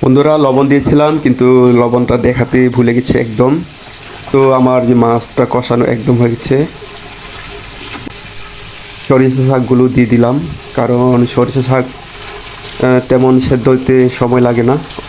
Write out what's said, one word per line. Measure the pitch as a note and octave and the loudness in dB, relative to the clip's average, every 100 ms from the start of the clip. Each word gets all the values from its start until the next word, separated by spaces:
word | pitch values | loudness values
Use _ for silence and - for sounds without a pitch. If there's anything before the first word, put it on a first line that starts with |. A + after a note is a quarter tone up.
বন্ধুরা, | C#3 C3 C#3+ D#3 | 4 4 4 4
লবণ | C#3+ C3 C3+ | 2 2 2
দিয়েছিলাম | C#3 C3 C#3+ D3+ D#3 | 2 2 2 2 2
কিন্তু | C#3 B2+ B2 B2+ B2 A#2+ | 0 2 4 6 6 4
লবণটা | A#2+ B2 A#2+ B2 | 2 0 0 0
দেখাতে | A#2+ B2+ A#2+ C3 B2+ | 0 0 -2 2 2
ভুলে | A#2+ A#2+ | 2 0
গেছি | A#2+ B2+ - | 0 0 -2
একদম। | A#2 G#2+ B2 D#3+ F3 - - - - - - | -2 0 0 0 -4 -16 -18 -18 -18 -16 -2
তো | C3+ C3+ | 2 4
আমার | C3 B2+ B2+ A#2+ | 4 2 2 2
যে | |
মাছটা | A#2+ A#2 A#2 - - B2 | 2 2 0 -2 -2 0
কষানো | B2 B2 A#2+ | 0 -2 0
একদম | - A#2+ A#2 A#2+ | 0 -2 0 2
হয়ে | A#2+ | 2
গেছে। | A#2 - C3 D#3 - - - - - - - - - - - - - - - - - - - - - - - - | 0 -2 0 -2 -6 -16 -16 -16 -16 -16 -16 -16 -16 -16 -16 -14 -14 -14 -14 -14 -14 -14 -14 -16 -16 -16 -16 -2
সরিষা | C3 C3 C3 C3 | 2 2 2 0
শাকগুলো | C3+ A#2 B2 B2+ | 0 2 2 2
দিয়ে | B2+ A#2+ | 2 2
দিলাম, | A#2+ A#2 C3+ E3 - - | 2 2 0 -4 -10 -10
কারণ | - A#2 B2 B2+ B2 A#2+ | -4 -2 2 2 2 0
সরিষা | - B2 C3+ | 0 0 0
শাক, | B2+ C3 | 0 0
আহ, | B2+ - - - - - - - - - B2+ B2+ B2+ | -2 -8 -18 -16 -16 -14 -16 -16 -16 -4 0 0 2
তেমন | C3 C3 C3 | 2 4 2
সেদ্ধ | B2+ C3 A#2 | 2 0 2
হতে | C3 C3 C3 B2+ | 0 2 2 2
সময় | - A#2+ B2+ | 2 0 2
লাগে | A#2+ A#2+ | 2 2
না, | A#2 C#3+ - - | 0 0 -4 -14